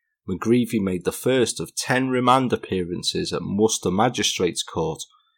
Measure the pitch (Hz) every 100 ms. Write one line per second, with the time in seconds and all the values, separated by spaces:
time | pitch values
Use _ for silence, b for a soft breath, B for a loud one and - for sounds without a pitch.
0 | _ _ - 90 107 123 117 113 95 92
1 | 87 - 127 131 113 - 82 - - 131
2 | 131 127 123 127 127 110 - 95 85 87
3 | - 85 85 85 90 98 107 - 95 92
4 | 120 120 101 - 92 82 - - 80 76
5 | - _ _